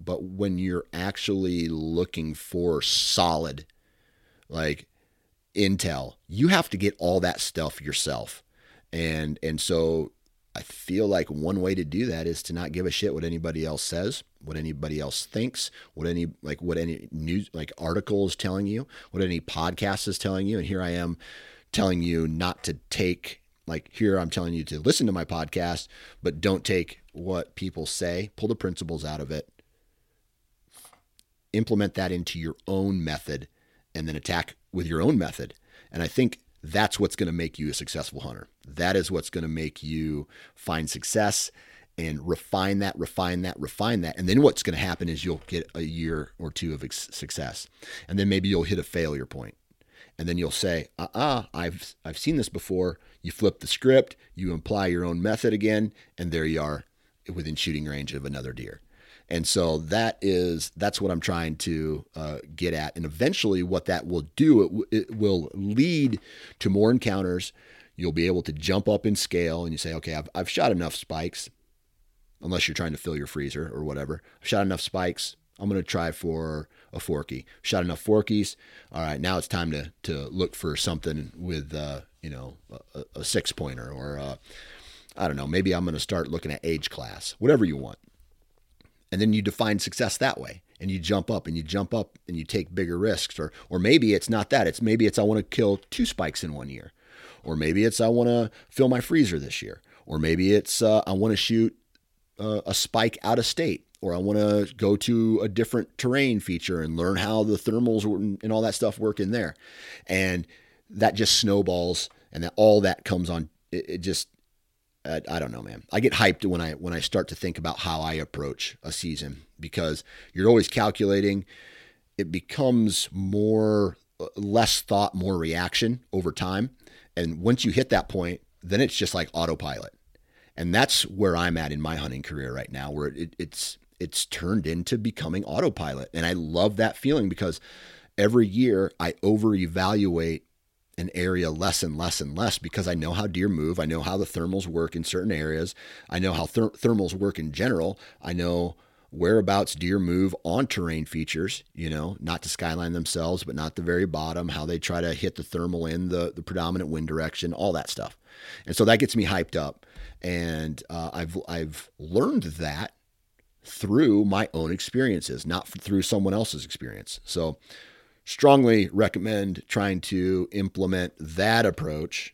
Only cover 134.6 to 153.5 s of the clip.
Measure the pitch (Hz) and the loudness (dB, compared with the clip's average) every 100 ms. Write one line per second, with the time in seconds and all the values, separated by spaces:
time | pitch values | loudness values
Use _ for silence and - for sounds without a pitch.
134.6 | 76 85 87 117 110 - 147 92 - 82 | 0 -4 -2 -2 -2 -4 -4 -4 -2 0
135.6 | 175 - 76 67 65 80 85 90 78 85 | 0 0 -6 -6 -6 -2 0 0 0 4
136.6 | 104 101 110 - 135 147 98 85 92 - | 4 4 0 2 0 2 2 0 -2 -4
137.6 | - - - - - - 104 120 104 104 | -10 -20 -20 -20 -12 2 4 6 4 4
138.6 | 127 95 95 - 85 - 98 107 110 98 | 4 4 2 0 -4 2 4 6 6 4
139.6 | 87 90 92 107 98 85 82 80 _ _ | 2 0 2 4 4 2 0 -4 _ _
140.6 | _ _ _ - 87 90 90 90 82 78 | _ _ _ -8 -6 -2 0 0 0 0
141.6 | 95 - 82 76 85 - 71 80 113 - | 0 0 -2 -2 -2 -2 -4 -2 -2 -2
142.6 | 85 - 90 85 78 87 104 85 104 82 | -4 -4 -2 -2 -2 -2 -2 0 2 2
143.6 | 78 87 78 80 78 95 92 - 85 95 | 0 0 -2 0 -2 -2 -2 -2 -2 -2
144.6 | 95 82 82 85 80 90 104 80 78 78 | -2 -2 -2 -2 -4 -2 -2 -2 -2 -2
145.6 | 87 - - - - 90 92 85 80 - | -4 -6 -18 -20 -6 -2 0 0 0 2
146.6 | 110 - 113 110 90 92 98 90 78 73 | 0 2 2 4 2 0 -2 0 -6 -2
147.6 | 120 87 85 - - - 85 87 87 87 | 0 2 0 -4 -14 -14 -6 -2 0 0
148.6 | 87 - _ _ _ 80 85 110 95 98 | -2 -6 _ _ _ 0 4 4 4 2
149.6 | - - 87 98 87 90 95 - 82 104 | 2 -2 0 2 2 4 2 0 -2 0
150.6 | 127 - 85 80 78 80 78 80 95 - | 0 -2 -2 -2 -4 -6 -4 -4 -4 -6
151.6 | - - 82 76 82 101 78 82 - - | -12 -8 -6 -4 -4 -6 -4 -4 -4 -4
152.6 | 85 82 85 85 80 85 82 90 - | -4 -2 -2 -4 -4 -2 -2 -2 -4